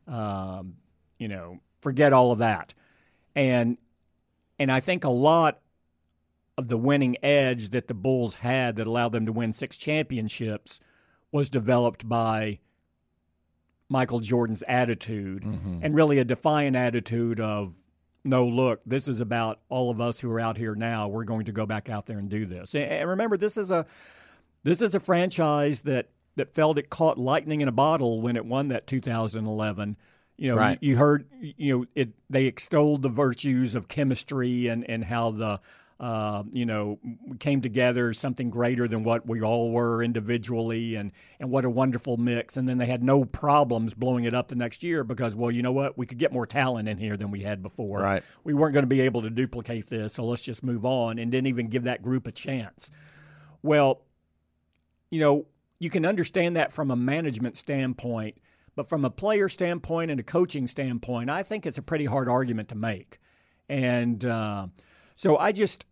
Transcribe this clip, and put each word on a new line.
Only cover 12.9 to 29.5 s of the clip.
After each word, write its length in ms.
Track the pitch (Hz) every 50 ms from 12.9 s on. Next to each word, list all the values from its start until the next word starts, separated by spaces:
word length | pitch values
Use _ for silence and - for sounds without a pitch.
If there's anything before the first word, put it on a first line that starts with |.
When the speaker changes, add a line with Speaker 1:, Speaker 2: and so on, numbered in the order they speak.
| _ _ _ _ _ _ _ _ _ _ _ _ _ _ _ _ _ _ _ -
Speaker 1:
Michael 320 | 135 131 127 117 120 120
Jordan's 440 | 113 104 123 120 120 110 110 98 -
attitude 800 | - 127 123 127 117 113 - - - 110 104 101 95 95 98 104
Speaker 2:
Mm-hmm. 360 | 104 107 - - 98 90 85 -
Speaker 1:
and 120 | 135 151
really 240 | 156 160 151 143 135
a 60 | 127
defiant 500 | 117 127 - - 160 151 151 147 139 131
attitude 640 | 127 123 120 117 120 101 - 113 120 117 117 117 107
of, 340 | 113 107 104 104 101 92 82 - _ _ _ _ _ _ _ _ -
"No, 220 | 139 131 127 123
look, 340 | 123 117 123 131 127 113 - -
this 220 | - 123 135 131
is 140 | 143 123 110
about 400 | 120 101 120 117 113 113 107 - _ -
all 220 | 123 127 127 120
of 100 | 120 107
us 180 | 117 120 117 -
who 120 | - 120 113
are 80 | 113
out 160 | 117 113 110
here 180 | 104 117 110 107
now. 320 | 104 113 117 117 110 107 101
We're 160 | 98 113 113
going 200 | 101 117 110 107
to 80 | 113 101
go 140 | 107 107
back 220 | 104 110 107 - -
out 180 | 113 104 -
there 120 | - 110 101
and 100 | 98 101
do 180 | 104 107 110
this." 280 | 92 90 87 90 - -
And, 100 | 151 147 -
and 200 | - 156 156 170
remember, 260 | 185 190 226 226 208
this 200 | 180 196 214 -
is 140 | 220 202 185
a, 160 | 185 170 156 - - - - - - - - - - _ _ _ _ _ -
this 180 | 139 175 175 233
is 120 | 208 170
a 60 | 190
franchise 840 | - - 185 170 180 185 - - 165 151 147 147 143 147 147 120 -
that, 260 | 143 131 123 - _ _ _ _ _ -
that 160 | - 135 - -
felt 240 | - 156 156 160 147
it 120 | 139 -
caught 280 | - - 165 160 139 120
lightning 420 | 123 131 143 156 143 156 151 151
in 80 | 147 135
a 40 | 120
bottle 480 | 120 139 156 160 151 135 120 113 110
when 160 | 113 120 120
it 80 | 117 -
won 220 | 113 123 135 143 143
that 180 | 127 113 -
two 140 | - 131 131
thousand 460 | - 131 117 113 110 104 104 113 107
eleven. 500 | 110